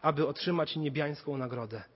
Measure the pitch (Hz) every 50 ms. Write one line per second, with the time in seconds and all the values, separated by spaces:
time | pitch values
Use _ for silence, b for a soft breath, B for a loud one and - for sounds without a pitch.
0 | - 156 151 143 160 147 143 - - 180 175 170 156 147 - 156 156 147 135 151
1 | 151 147 147 143 - - 143 135 131 123 127 123 117 110 110 110 98 - _